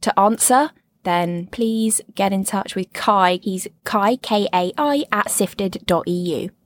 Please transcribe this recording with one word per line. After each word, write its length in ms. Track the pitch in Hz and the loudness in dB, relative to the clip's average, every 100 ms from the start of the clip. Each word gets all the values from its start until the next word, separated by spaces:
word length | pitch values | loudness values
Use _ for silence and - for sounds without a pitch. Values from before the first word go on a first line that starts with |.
to 180 | - - | 0 4
answer, 520 | 196 220 - 254 302 _ _ _ | 2 4 4 4 2 _ _ _
then 440 | - 175 175 175 175 | -2 -2 0 -4 -8
please 540 | - 226 226 220 214 - | -4 -2 0 0 -2 -6
get 200 | - 196 | -2 0
in 100 | 196 | 0
touch 320 | 190 202 190 - | -2 -2 -4 -6
with 160 | 185 | -8
Kai. 480 | - - 208 185 180 | -4 2 4 4 2
He's 260 | 202 185 - _ - | -2 -6 -8 _ -4
Kai, 320 | 214 202 254 | 0 2 0
K 320 | - 214 202 | 0 0 2
A 200 | 185 180 - | 0 0 0
I, 280 | 294 285 302 | 0 0 0
at 180 | 208 208 | -2 0
sifted 520 | - 196 - 196 - - | 0 -2 -2 -6 -4 0
dot 240 | 170 - | 0 0
E 320 | 175 175 143 | -4 -2 -4
U. 80 | 175 _ | -4 _